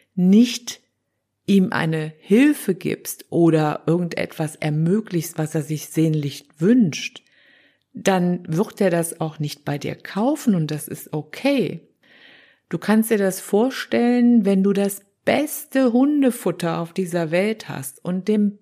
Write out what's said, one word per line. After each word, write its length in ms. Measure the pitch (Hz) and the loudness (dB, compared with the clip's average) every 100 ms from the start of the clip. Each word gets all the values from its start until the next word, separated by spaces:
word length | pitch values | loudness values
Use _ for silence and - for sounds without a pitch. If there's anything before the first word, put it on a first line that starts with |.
| _ 185 | _ 0
nicht 640 | 180 208 247 - - - _ _ _ _ _ _ - | 6 6 6 0 -12 -16 _ _ _ _ _ _ 2
ihm 260 | 196 185 | 2 4
eine 420 | - 165 160 156 - | 0 -2 -4 -6 -12
Hilfe 560 | - 214 294 285 - 170 | 2 4 4 2 -4 -4
gibst 500 | - - - - - | -6 -6 -8 -14 -4
oder 540 | 160 165 156 151 - - | 2 4 4 0 -2 -2
irgendetwas 680 | 175 170 - - - 156 - | -2 -2 -6 -6 -6 -8 -6
ermöglichst, 840 | 156 151 165 214 220 170 156 - | -4 0 0 0 -2 -6 -6 -6
was 180 | 151 160 | -4 -4
er 80 | |
sich 240 | 143 151 - | -4 -8 -4
sehnlich 600 | 156 160 156 143 - - - | 0 0 0 -4 -8 -16 -2
wünscht, 640 | 180 254 180 - - - _ _ _ _ _ _ _ | 2 4 2 -2 -10 -14 _ _ _ _ _ _ _
dann 500 | - 196 190 180 180 - | -6 -2 0 0 -2 -4
wird 340 | 156 226 - | -4 -4 -2
er 80 | 190 | 0
das 320 | 170 165 - | 0 -2 -6
auch 180 | 160 151 | -8 -6
nicht 260 | 147 - - | -8 -8 -8
bei 120 | 143 | -8
dir 180 | 143 - | -8 -10
kaufen 600 | - 190 247 302 - 180 | -10 -4 -2 0 0 0
und 160 | 151 | -2
das 160 | 151 - | -6 -8
ist 260 | - - | -12 -8
okay. 760 | 156 - - 277 277 170 165 - _ _ _ - - _ _ - | -10 -10 -4 -2 0 -2 -6 -16 _ _ _ -20 -20 _ _ -10
Du 80 | 165 | -4
kannst 320 | - 220 220 | 2 2 2
dir 80 | 214 | 0
das 220 | 196 185 | 0 -2
vorstellen, 1080 | - 202 254 262 - 226 240 247 240 240 196 | -2 0 0 -4 -4 0 2 4 4 4 4
wenn 160 | 196 | 2
du 120 | 196 | 2
das 280 | 202 202 - _ _ | 2 -2 -4 _ _
beste 680 | - 254 294 - - 269 254 | -2 0 -2 -8 -4 0 2
Hundefutter 880 | 240 285 294 269 240 185 165 165 165 | 4 4 4 2 0 -4 -4 -4 -4
auf 140 | 165 | -4
dieser 380 | - 180 175 160 | -6 -4 -4 0
Welt 380 | 175 214 220 - | 0 0 -4 -10
hast 340 | - 131 - | -12 -12 -10
und 240 | 175 185 185 | -8 -4 0
den 300 | 214 208 202 | 0 0 -2